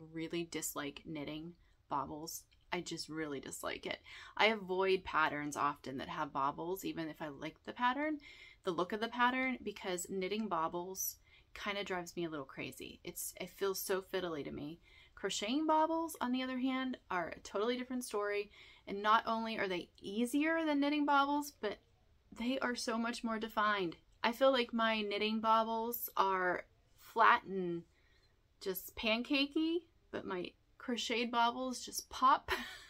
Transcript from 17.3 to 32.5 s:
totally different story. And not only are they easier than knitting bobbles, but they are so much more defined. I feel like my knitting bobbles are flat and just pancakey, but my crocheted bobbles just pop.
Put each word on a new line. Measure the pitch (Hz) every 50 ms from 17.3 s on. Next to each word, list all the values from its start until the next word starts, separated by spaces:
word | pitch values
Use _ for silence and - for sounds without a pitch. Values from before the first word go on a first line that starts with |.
| - -
totally | - - - 196 214 247 247
different | 247 247 254 254 247
story. | 247 - 226 208 208 208 202 202 202 208 - - - - - - _ -
And | 202 202
not | 208 214 220 - -
only | 226 226 226 226 226 220
are | 214 202 185
they | 180 170 - - _ -
easier | - 196 196 220 240 240 - 285 302 320 330 330 320
than | 302 294 277
knitting | 285 285 302 294 285
bobbles, | 294 285 277 277 285 285 294 285 - - _
but | 214 202 - - _ _ _ _ _ _ _ _ _ _ -
they | - 226 247 269 -
are | 254 247 240
so | 240 - 254 226 233
much | 226 233 226 -
more | - 226 220 214
defined. | 226 220 - 220 208 214 208 196 180 165 - - _ _ _ _
I | - 226
feel | 233 - 269 269
like | 269 240 240 -
my | 240 226 226 226 220 214
knitting | 208 202 202 208 214 214 220 220
bobbles | 220 220 220 226 220 226 226 226 226 240 233 - - - -
are | - 190 190 190 185 180 180 - - - _ _ _ _ _ _ -
flat | - - - 233 214 208 240 240 -
and | - 196 190 180 175 170 170 - - _ _ _ _ _ _ _ _ _ _ _ _ _ _
just | - 190 180 - - - -
pancakey, | - 240 214 220 240 247 - 294 269 277 277 - 320 320 330 339 349 - _ _ _ _ _
but | 226 - -
my | 202 190 180 - - - _ _ _ _ -
crocheted | - 254 240 220 - - 226 233 240 233
bobbles | 240 233 233 240 240 254 262 262 240 - -
just | - - - - -
pop. | - - 254 269 294 - - -